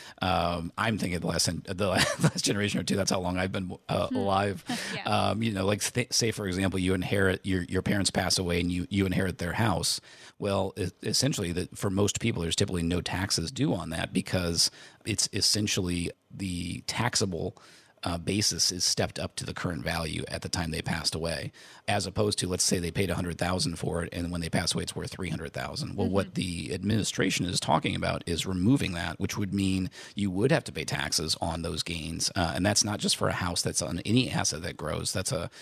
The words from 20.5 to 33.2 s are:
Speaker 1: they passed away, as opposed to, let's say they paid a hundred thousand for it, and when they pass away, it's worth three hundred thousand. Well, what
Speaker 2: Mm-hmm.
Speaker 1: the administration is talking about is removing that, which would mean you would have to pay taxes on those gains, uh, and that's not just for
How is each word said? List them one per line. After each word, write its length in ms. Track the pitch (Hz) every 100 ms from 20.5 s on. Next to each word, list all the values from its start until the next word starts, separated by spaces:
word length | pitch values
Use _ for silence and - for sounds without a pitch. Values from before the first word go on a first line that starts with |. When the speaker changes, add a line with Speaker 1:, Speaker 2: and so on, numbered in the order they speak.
| - 82
Speaker 1:
they 100 | 80
passed 320 | - 82 76
away, 380 | 80 82 76 78 - - - -
as 200 | 104 90
opposed 320 | 107 104 -
to, 80 | 87
let's 160 | 92
say 160 | - 101
they 100 | 87
paid 220 | 82 95
a 40 | 87
hundred 220 | 87 80
thousand 380 | 87 92 78 82
for 260 | - 85
it, 80 | 85
and 200 | 90 85
when 100 | 87
they 80 | 82
pass 240 | 95 85
away, 80 | 87
it's 140 | 87 -
worth 160 | 80
three 180 | - 90
hundred 240 | - 80
thousand. 420 | - 69 80 151 -
Well, 140 | 95
what 120 | 95 185
Speaker 2:
Mm-hmm. 60 |
Speaker 1:
the 400 | - 92 87 82
administration 720 | 90 98 110 - - - - 90
is 140 | -
talking 360 | - 156 - 92
about 280 | 90 82 -
is 220 | 80 90
removing 460 | 92 98 139 -
that, 260 | 87 87 -
which 180 | 95 -
would 160 | 101
mean 380 | 98 95 95 92 - - -
you 160 | 101
would 200 | 90 131
have 120 | 156
to 80 | -
pay 120 | 80
taxes 540 | 71 - 71 - 78 -
on 200 | 85 82
those 220 | 82 82
gains, 480 | - 85 78 82 - -
uh, 180 | 82 76
and 100 | 98
that's 180 | 104
not 160 | 104 104
just 180 | 196
for 100 | -